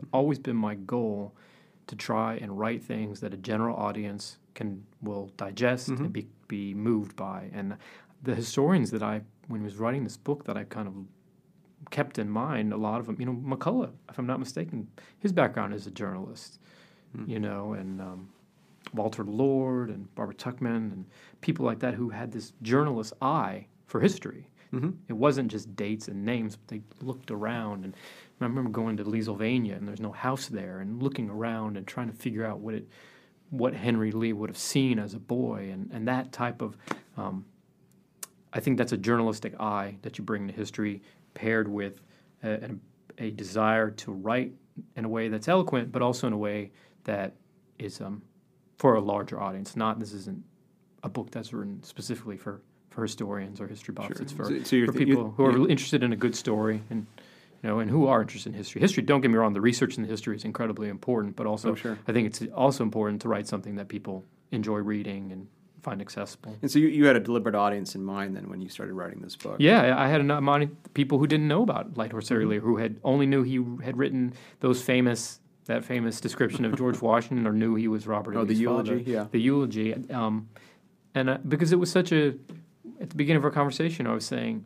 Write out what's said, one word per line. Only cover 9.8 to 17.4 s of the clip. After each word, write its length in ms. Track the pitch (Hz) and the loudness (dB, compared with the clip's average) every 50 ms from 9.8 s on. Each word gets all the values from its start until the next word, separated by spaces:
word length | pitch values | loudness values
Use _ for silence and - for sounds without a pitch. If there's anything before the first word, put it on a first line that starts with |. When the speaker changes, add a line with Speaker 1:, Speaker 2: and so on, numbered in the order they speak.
| 113 117 127 143 127 | -2 -2 0 -2 -4
Speaker 1:
this 140 | 101 - - | -6 -8 -6
book, 260 | - 143 147 143 - | -4 -4 -4 -4 -4
that 100 | - 104 | -6 -8
I 100 | 104 104 | -8 -8
kind 220 | - - 110 104 98 | -8 -8 -8 -8 -8
of 60 | 95 98 95 95 - _ _ _ _ _ _ _ _ _ _ _ _ _ 143 - | -10 -12 -16 -18 -20 _ _ _ _ _ _ _ _ _ _ _ _ _ -18 -6
kept 300 | - 143 143 135 - - | -2 -2 -2 -2 -2 -4
in 100 | 107 104 | -4 -2
mind, 440 | 104 110 123 156 147 113 107 107 101 | -2 -2 -2 -2 -2 -2 0 -2 -2
a 40 | 107 | -2
lot 220 | 110 107 107 117 | -2 -2 -2 -2
of 80 | 113 113 | -4 -6
them, 100 | 107 - | -6 -6
you 60 | 123 | -4
know, 80 | 127 123 | -4 -4
McCullough, 580 | 120 131 135 135 131 - 165 233 254 127 - - - _ - | -4 -4 -4 -6 -2 -2 0 0 0 -2 -4 -8 -14 _ -14
if 120 | - - | -8 -6
I'm 80 | 127 120 | -4 -2
not 120 | 131 127 | -2 -2
mistaken, 480 | 131 123 - 156 170 165 - 117 104 - - - - - - _ | -4 -6 -6 -8 -6 -6 -6 -8 -10 -10 -14 -20 -20 -20 -10 _
his 140 | - 208 180 | -2 0 4
background 400 | 170 139 - - 117 104 104 107 | 4 4 2 2 -2 -4 -4 -6
is 140 | 104 98 101 | -8 -10 -12
a 40 | |
journalist, 680 | 92 - 104 95 95 92 98 113 117 113 - - - - _ - - - - _ _ _ _ _ - | -10 -8 -6 -6 -6 -6 -8 -10 -12 -16 -18 -20 -20 -20 _ -20 -20 -20 -20 _ _ _ _ _ -14
Speaker 2:
Hmm. 100 | - 110 - | -12 -10 -6
Speaker 1:
you 120 | 117 | -6
know, 340 | 110 | -4